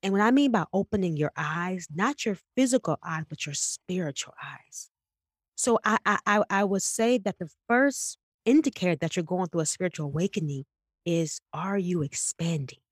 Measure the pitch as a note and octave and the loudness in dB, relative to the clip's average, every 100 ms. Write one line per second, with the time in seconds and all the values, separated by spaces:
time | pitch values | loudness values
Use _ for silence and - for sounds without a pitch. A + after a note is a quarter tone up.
0 | G3 G3 G#3 C4 C#4+ A3 D#3+ F#3+ G3 G#3+ | 0 2 6 6 6 2 0 -2 0 0
1 | F#3 D#3 D3 - D3+ D#3 F3 F#3 E3+ D3+ | 0 0 -2 -2 -4 -4 -4 -6 -8 -2
2 | G#3+ C#4+ - F#3+ _ - C4 B3 - D#3 | -2 0 -4 -4 _ 0 4 4 2 -4
3 | - D#3+ D#3+ D#3 - C#3+ - - _ F#3 | -2 -8 -6 -8 -8 -4 -4 -6 _ -4
4 | E3 C#3 - - C#3+ C3+ _ - - _ | -4 -6 -10 -12 -16 -16 _ -20 -20 _
5 | _ _ _ _ _ - - A3+ - G#3+ | _ _ _ _ _ -4 2 2 4 0
6 | - G#3 - G#3+ G#3 G3 G3+ G3 - - | 2 -2 2 2 2 2 2 0 -2 0
7 | A3+ B3 G3 F#3 E3+ _ _ A#3+ C#4 C4 | 2 2 0 -6 -10 _ _ 2 2 0
8 | - - _ _ - C#4 D4+ - F3+ D#3+ | -8 -10 _ _ 4 4 4 0 0 0
9 | E3 - E3 F3+ F#3 E3+ D#3 - F#3 - | -2 -2 -2 -2 -2 -2 -2 -2 -4 -4
10 | D3 C#3+ F#3+ - D#3+ C#3 C3+ _ _ _ | -6 -2 -2 -2 -4 -6 -10 _ _ _
11 | - E3+ D#3+ - _ D3+ F3+ G3+ F3+ F3+ | -2 0 0 -4 _ -8 -4 -2 0 0
12 | D3 - - - E3 E3 C3 - _ | -2 -4 -6 -4 -2 -2 -4 -12 _